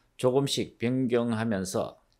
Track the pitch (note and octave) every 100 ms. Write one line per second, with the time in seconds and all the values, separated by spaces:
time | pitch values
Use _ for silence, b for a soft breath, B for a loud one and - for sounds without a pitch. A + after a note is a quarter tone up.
0 | b - B2+ C3 C#3 - G2+ - A#2 C3
1 | B2+ A#2+ A#2+ A2 A#2 G2 F#2 A2+ - -
2 | _